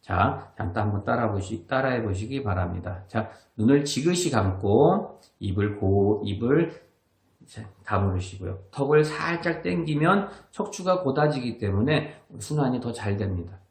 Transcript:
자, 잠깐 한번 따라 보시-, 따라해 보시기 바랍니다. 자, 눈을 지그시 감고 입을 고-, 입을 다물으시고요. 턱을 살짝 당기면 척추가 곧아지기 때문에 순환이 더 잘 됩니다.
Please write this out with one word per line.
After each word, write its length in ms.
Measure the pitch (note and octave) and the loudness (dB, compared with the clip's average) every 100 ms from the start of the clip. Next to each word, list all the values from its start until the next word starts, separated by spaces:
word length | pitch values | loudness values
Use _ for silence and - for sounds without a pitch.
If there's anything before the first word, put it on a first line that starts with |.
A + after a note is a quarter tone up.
자, 500 | - F#2 G#2+ - - - | -2 2 2 2 -10 -8
잠깐 280 | F#2 G2 G#2 | -6 -2 -2
한번 180 | G2+ | -2
따라 280 | G2 A#2+ A2+ | -2 0 0
보시-, 340 | G2+ F#2+ A2+ - | -2 -4 -8 -4
따라해 380 | C3 C3 B2+ | -2 0 -2
보시기 400 | G#2+ F#2+ A2 C#3 | -2 -4 -4 -6
바랍니다. 600 | G#2 F#2+ F#2+ F2+ F2+ F#2 - | -4 -2 -2 -4 -8 -10 -6
자, 220 | A2+ A2+ - _ - | -4 -4 -10 _ 0
눈을 280 | A2 C#3+ D3 | 4 4 4
지그시 440 | - D3+ F3+ E3 | 0 0 0 2
감고 880 | B2 G2 F#2+ G2+ A2 D#3 G3 - - _ _ | 2 2 0 2 6 6 4 -2 -14 _ _
입을 400 | G2+ F#2 G#2 G2+ | -6 -2 -2 0
고-, 420 | G2+ G2 G2 G#2 G#2 | 0 4 4 2 -2
입을 600 | G2 A#2 D3 F3 - _ _ _ _ _ _ - - G#2 - | -4 2 2 2 -4 _ _ _ _ _ _ -20 -18 -18 -18
다물으시고요. 760 | - G#2 G2 F#2 - - - F#2+ - | -2 0 2 0 -4 -10 -10 -10 -12
턱을 340 | - C#3+ D3+ | -4 4 4
살짝 600 | D3+ - D#3+ E3+ F3 E3 | 4 0 -4 -2 -2 -4
당기면 680 | F3 F3+ D#3 D3 D#3+ G3+ G3+ - - | -2 -2 0 2 4 4 0 -10 -20
척추가 500 | - G#3 - F#3 F3+ | -8 -8 -6 0 0
곧아지기 560 | F3+ C3 D3+ C3+ A#2+ A2 | 2 2 2 0 -4 -4
때문에 560 | G#2 G2 B2 D3+ - - _ A2 | -2 0 2 2 0 -12 _ -14
순환이 420 | - D3+ C3 B2 | -6 0 0 0
더 120 | A#2+ | -4
잘 260 | A2+ G#2 G2+ | -6 -2 -2
됩니다. 400 | G2 F#2 E2+ - _ | -2 -4 -6 -14 _